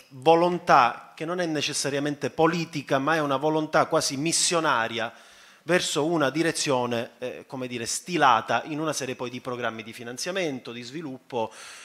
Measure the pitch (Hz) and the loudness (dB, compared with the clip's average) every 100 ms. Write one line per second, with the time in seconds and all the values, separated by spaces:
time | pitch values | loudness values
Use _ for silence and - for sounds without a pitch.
0 | - 135 139 165 175 175 175 156 120 120 | -16 0 6 6 6 2 6 6 6 2
1 | - - 160 180 170 151 135 143 147 139 | -10 -12 -6 -2 -2 -2 -2 -2 -2 -2
2 | 147 143 127 - 160 170 160 151 127 139 | -2 -4 -4 2 2 2 -2 -6 0 0
3 | 139 165 147 135 151 156 156 165 135 160 | 2 2 2 2 2 0 2 2 4 2
4 | 143 135 160 156 - 170 160 123 113 113 | 0 -2 0 0 2 2 2 2 0 -2
5 | 113 - - - - - - 175 175 156 | -6 -8 -20 -20 -20 -14 0 0 0 0
6 | 147 170 135 143 165 - - 131 120 120 | 0 2 2 2 0 0 0 0 0 -2
7 | 120 - 127 80 - 135 127 120 113 - | -4 -8 -10 -10 -12 -10 -8 -6 -6 -6
8 | - 175 143 113 110 117 151 147 156 143 | -4 2 6 4 2 -2 -2 -4 -4 -4
9 | 131 123 123 123 131 123 120 113 110 113 | -6 -8 -8 -8 -8 -6 -6 -8 -12 -14
10 | 117 123 180 190 170 131 123 117 120 143 | -12 -8 -6 -4 -4 -6 -10 -12 -12 -12
11 | 160 127 - 123 110 - - - | -12 -12 -8 -4 -4 -6 -18 -18